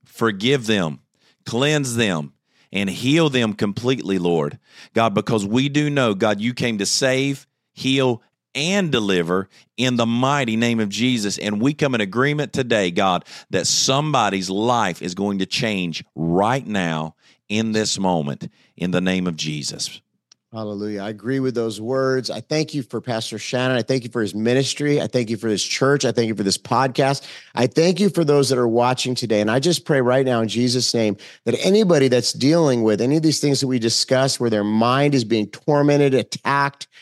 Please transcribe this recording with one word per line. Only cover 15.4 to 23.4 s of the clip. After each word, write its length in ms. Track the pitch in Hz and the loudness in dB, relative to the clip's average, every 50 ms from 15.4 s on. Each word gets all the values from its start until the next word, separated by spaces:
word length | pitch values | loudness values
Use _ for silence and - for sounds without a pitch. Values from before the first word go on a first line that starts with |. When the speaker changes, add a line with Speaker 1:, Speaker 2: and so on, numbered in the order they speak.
| 95 | -4
Speaker 1:
change 580 | - - - 123 110 107 95 90 85 80 - - _ - | -4 -4 -2 -2 -2 -2 -2 -4 -4 -6 -8 -12 _ -8
right 500 | - 80 82 85 92 101 110 127 139 - | -4 -2 0 2 2 2 2 2 -2 -4
now 500 | - 104 98 87 85 80 78 78 78 - _ _ _ _ _ _ | -4 -4 -2 -2 -2 -2 -4 -6 -8 -10 _ _ _ _ _ _
in 260 | - 101 107 113 113 107 | -6 -4 -2 -2 0 0
this 260 | 110 107 101 - 98 | -2 -2 -2 -2 -2
moment 480 | 98 92 87 82 73 71 65 - - - _ _ _ _ _ | -2 0 0 -2 -2 -4 -6 -8 -12 -16 _ _ _ _ _
in 160 | - 87 90 | -8 -4 -2
the 100 | 87 90 | -2 0
name 260 | 92 95 95 92 90 | 0 0 0 0 -2
of 80 | 90 82 | -4 -4
Jesus. 640 | 78 76 78 76 73 67 - 71 69 - - - - _ _ _ _ _ _ _ _ _ _ 113 | -6 -6 -6 -6 -8 -8 -10 -10 -10 -10 -12 -12 -14 _ _ _ _ _ _ _ _ _ _ -12
Speaker 2:
Hallelujah. 500 | 113 110 104 104 101 104 107 104 101 98 | -10 -10 -8 -8 -8 -8 -8 -8 -8 -8
I 40 | |
agree 320 | 107 110 107 104 120 135 135 | -10 -10 -8 -6 -4 -2 -2
with 160 | 131 131 117 | -2 -2 -2
those 240 | 117 113 113 107 107 | -2 -2 -4 -4 -6
words. 500 | 110 117 131 135 135 131 131 131 120 - | -6 -4 -2 0 0 2 0 0 -2 -4
I 120 | - 113 | -8 -8
thank 320 | 120 - 156 156 156 156 - | -6 -2 -2 -2 -2 -2 -4
you 100 | 147 127 | -8 -6
for 160 | - - 113 | -6 -8 -8
Pastor 380 | - 127 117 113 117 - 113 | -4 -4 -4 -4 -4 -6 -8
Shannon. 380 | 104 | -10